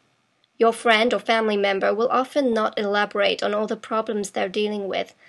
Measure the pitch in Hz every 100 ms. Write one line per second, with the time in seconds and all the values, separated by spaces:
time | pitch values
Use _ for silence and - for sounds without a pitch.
0 | _ _ _ _ _ - 226 226 240 214
1 | 240 202 - 226 220 202 196 196 196 202
2 | 240 240 262 294 262 220 214 - 202 208
3 | 208 202 196 180 202 208 214 220 - 220
4 | 220 214 196 - 196 208 208 208 196 180
5 | - _